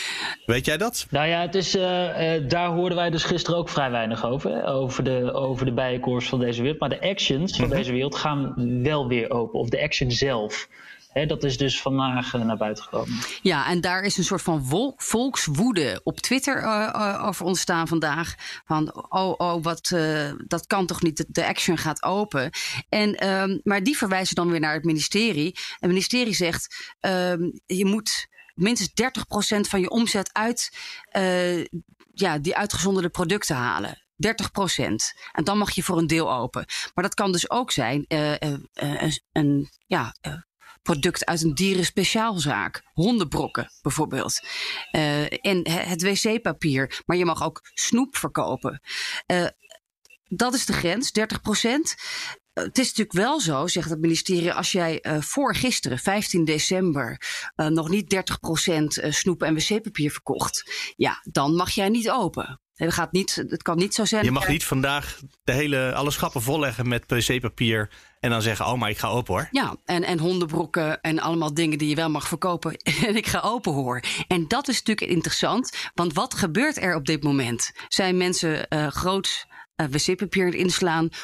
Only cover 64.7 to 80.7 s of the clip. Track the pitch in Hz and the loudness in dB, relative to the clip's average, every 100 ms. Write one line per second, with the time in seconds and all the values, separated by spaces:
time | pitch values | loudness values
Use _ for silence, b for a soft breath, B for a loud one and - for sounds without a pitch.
64.7 | 131 139 143 - - 135 _ - 131 151 | 0 2 0 -4 -10 -16 _ -2 0 2
65.7 | 135 127 - 143 - 175 131 120 156 139 | 0 0 0 0 0 -2 -2 0 0 0
66.7 | 117 123 120 - 120 - 127 120 - 117 | 0 0 -2 0 0 2 0 -2 0 2
67.7 | 110 107 B B B 127 113 113 104 98 | 2 -2 B B B 0 2 0 0 0
68.7 | 123 107 104 120 123 110 92 160 269 156 | 0 -2 -2 0 0 0 -2 -2 -2 -2
69.7 | - - 170 175 170 170 185 165 165 156 | -4 -4 -2 0 0 0 0 0 -2 -2
70.7 | 170 156 - 156 156 156 165 151 147 160 | -2 -2 -2 -2 0 0 0 -2 0 0
71.7 | 147 151 147 165 147 - 165 185 170 160 | 0 0 0 0 -2 -2 -2 -2 -2 -4
72.7 | - - - 233 220 - 185 196 240 185 | -4 -2 0 2 0 0 0 0 0 0
73.7 | 139 127 123 B B B 175 156 247 277 | 0 0 -2 B B B 0 2 0 0
74.7 | 220 - 214 - 170 - - 147 208 - | -2 0 0 0 0 0 0 2 0 -2
75.7 | - - - 175 151 254 - 180 170 294 | -6 -6 0 0 2 -2 0 0 2 2
76.7 | 196 185 160 139 156 147 139 120 117 - | 0 -2 0 0 0 2 2 2 -2 -4
77.7 | B B - 185 180 180 180 165 151 - | B B 0 2 2 2 0 0 -2 -2
78.7 | 156 147 - 180 196 - - - B B | -2 0 0 0 0 0 -4 -8 B B
79.7 | - 147 147 - 185 190 190 180 - 180 | -4 -2 0 0 0 0 2 2 2 2